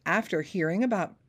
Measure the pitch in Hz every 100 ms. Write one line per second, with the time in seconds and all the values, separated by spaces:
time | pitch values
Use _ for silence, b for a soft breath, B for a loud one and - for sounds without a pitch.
0 | - 190 220 160 151 196 160 185 247 208
1 | 156 -